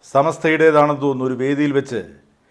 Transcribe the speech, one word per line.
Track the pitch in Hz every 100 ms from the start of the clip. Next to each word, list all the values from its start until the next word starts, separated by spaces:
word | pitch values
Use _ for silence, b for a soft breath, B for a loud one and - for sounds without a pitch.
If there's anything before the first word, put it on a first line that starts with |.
| -
സമസ്തയുടേതാണെന്ന് | 135 156 156 165 156 160 151 147 143
തോന്നുന്നു | 143 131 131
ഒരു | 123
വേദിയിൽ | 131 143 147 139
വെച്ച് | 139 117 87 - _ _ _